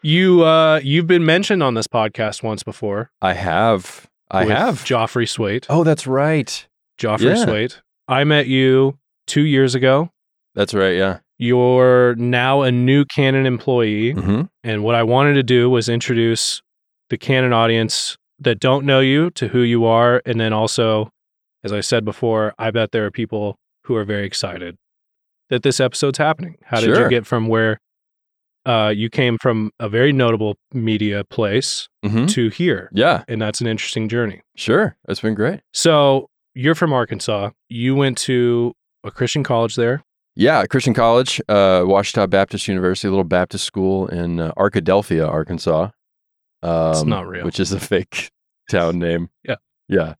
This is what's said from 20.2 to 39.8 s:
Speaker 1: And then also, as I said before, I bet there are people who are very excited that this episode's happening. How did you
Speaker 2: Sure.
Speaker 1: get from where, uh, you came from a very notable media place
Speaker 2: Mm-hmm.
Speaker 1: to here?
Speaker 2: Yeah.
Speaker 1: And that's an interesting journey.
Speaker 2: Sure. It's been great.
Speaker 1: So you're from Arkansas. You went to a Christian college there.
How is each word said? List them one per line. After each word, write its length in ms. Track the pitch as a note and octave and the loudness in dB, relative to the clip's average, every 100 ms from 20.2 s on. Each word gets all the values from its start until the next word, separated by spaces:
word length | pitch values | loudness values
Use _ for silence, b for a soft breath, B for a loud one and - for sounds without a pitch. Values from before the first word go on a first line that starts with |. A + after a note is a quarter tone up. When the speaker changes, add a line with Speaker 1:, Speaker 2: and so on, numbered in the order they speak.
Speaker 1:
And 160 | - A2+ | -2 -2
then 120 | A2+ | -2
also, 560 | G#2+ A2 - A2+ A2 A2 _ _ _ _ _ | 0 -2 0 0 0 -4 _ _ _ _ _
as 100 | G#2+ | -8
I 80 | G#2 | -6
said 240 | F#2+ A#2+ G#2+ | -2 -2 -2
before, 480 | G#2 A#2+ A2 G#2+ - | -4 -2 -2 -2 -4
I 120 | A2 | -4
bet 220 | A2+ A2 | -2 -2
there 120 | A#2 | -2
are 60 | G#2 | -4
people 460 | - A2+ A2 G#2 - _ _ | -6 -8 -6 -8 -10 _ _
who 120 | - A#2 | -6 -4
are 80 | |
very 200 | G2+ G#2 | -4 -6
excited 520 | G2 - G2+ F2 F2 F2 _ _ _ _ _ _ _ | -6 -8 -8 -10 -14 -16 _ _ _ _ _ _ _
that 120 | B2 | -2
this 160 | C3+ - | 0 0
episode's 400 | C3 - C#3+ C3+ | -2 0 -2 0
happening. 380 | D#3 D#3+ F3 - | -2 -2 -8 -14
How 160 | - A#2 | -6 -2
did 80 | A2+ | 2
you 60 | |
Speaker 2:
Sure. 140 | A#2+ - | 2 4
Speaker 1:
get 160 | B2 G#2 | 0 0
from 220 | A#2+ A2+ | -2 0
where, 300 | A2+ A2 G#2+ _ _ _ _ _ _ _ _ | 0 0 -2 _ _ _ _ _ _ _ _
uh, 280 | - A#2 G#2+ G#2 | -2 0 2 0
you 140 | A2+ | -2
came 260 | - B2+ A2+ | 0 0 0
from 320 | C3 A2+ G#2+ _ | 0 -2 -4 _
a 100 | A2 | -4
very 220 | G#2+ C#3 | 2 2
notable 440 | C3+ A#2+ A2+ G#2+ G#2 _ | 2 2 0 -2 -6 _
media 500 | C3 A2+ A2 G#2+ G2+ | -6 -2 0 -2 -4
place 640 | G2 - G#2+ A2 C3 - - _ | -6 -4 0 0 -2 -8 -12 _
Speaker 2:
Mm-hmm. 220 | G#2 A2 C#3+ | -4 -2 0
Speaker 1:
to 220 | G#3 A#2 | 0 -2
here? 400 | - F3 A#2+ - | 0 -2 -2 -4
Speaker 2:
Yeah. 300 | F#2 C#3 C3+ - | 0 2 2 -4
Speaker 1:
And 140 | A2+ | -6
that's 180 | G#2+ - | -6 -4
an 60 | A#2 | -4
interesting 420 | A2 - - A2 | -4 -6 -6 -4
journey. 320 | A#2+ A#2 F#2+ _ - | -4 -4 -8 _ -12
Speaker 2:
Sure. 400 | - C3+ G#3+ - - | 0 2 0 -4 -10
It's 140 | G2 | -6
been 140 | A2 | -4
great. 260 | G#2 A#2 F#3+ _ | -2 -4 -4 _
Speaker 1:
So 560 | - E3 D#3 C#3+ C3+ - _ _ | 0 2 4 4 2 -2 _ _
you're 200 | - C3+ | -4 -2
from 200 | D#3+ E3+ | 0 0
Arkansas. 560 | C3+ A#2 G#2 - G#2+ G2+ _ _ | 0 -2 -6 -4 -4 -4 _ _
You 260 | A#2 B2 | -4 0
went 220 | C3+ C#3 A#2+ | 2 0 -2
to 540 | - B2+ A#2+ A#2+ A#2+ - _ _ | -2 0 2 2 -2 -6 _ _
a 60 | G#2 | -18
Christian 340 | - B2 D3+ | -6 -4 -2
college 320 | C3+ A#2+ A#2 | -2 -2 -2
there. 260 | - | -2